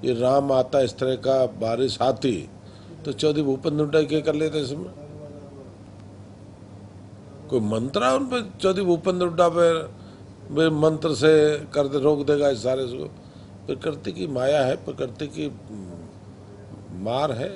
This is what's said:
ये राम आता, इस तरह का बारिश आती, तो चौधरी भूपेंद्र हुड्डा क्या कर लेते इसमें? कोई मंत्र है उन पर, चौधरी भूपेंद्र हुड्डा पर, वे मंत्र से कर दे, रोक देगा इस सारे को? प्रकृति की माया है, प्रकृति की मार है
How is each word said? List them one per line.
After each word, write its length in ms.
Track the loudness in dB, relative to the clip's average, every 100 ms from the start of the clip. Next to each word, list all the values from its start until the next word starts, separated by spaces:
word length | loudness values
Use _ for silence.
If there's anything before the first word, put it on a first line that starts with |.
ये 100 | 0
राम 380 | 2 4 4 4
आता, 280 | 2 4 2
इस 180 | 2 0
तरह 180 | -2 0
का 300 | 2 2 2
बारिश 560 | 0 -2 0 0 2
आती, 460 | 0 2 0 -2 -6 -16 -20 -20 -20 -12
तो 80 | -10
चौधरी 300 | 0 0 2
भूपेंद्र 380 | 0 0 -2 0
हुड्डा 220 | 2 4
क्या 180 | 4 0
कर 140 | 0
लेते 260 | 0 0 -2
इसमें? 300 | -4 -6 -10 -14 -16 -16 -16 -16 -16 -18 -18 -20 -20 -20 -20 -18 -20 -20 -20 -20 -20 -18 -18 -18 -20 -20 -20 -18 -4
कोई 100 | -2
मंत्र 440 | 0 -2 -2 0
है 120 | 2 2
उन 100 | 0
पर, 260 | -4 -4 0
चौधरी 240 | 0 2
भूपेंद्र 420 | 2 2 0 0 0
हुड्डा 220 | 4 4
पर, 460 | 6 4 4 -4 -14 -18 -18 -20 -18 -6
वे 200 | 2 2
मंत्र 440 | 6 4 4 -2
से 440 | 4 6 8 6 2 -2
कर 140 | 0 0
दे, 100 | 2
रोक 280 | 2 2 2
देगा 220 | 4 4
इस 140 | 2
सारे 240 | 0 0 -2
को? 180 | -6 -10 -12 -20 -20 -20 -16 -8
प्रकृति 460 | -4 -4 -6 -8
की 140 | -6 -4
माया 380 | 0 2 4
है, 120 | 2 0
प्रकृति 500 | -6 -6 -8 -6 -10
की 220 | -6 -8 -8 -14 -14 -12 -14 -16 -18 -20 -20 -20 -18 -16 -16 -14 -8
मार 300 | -4 0 0
है 160 | -2 -6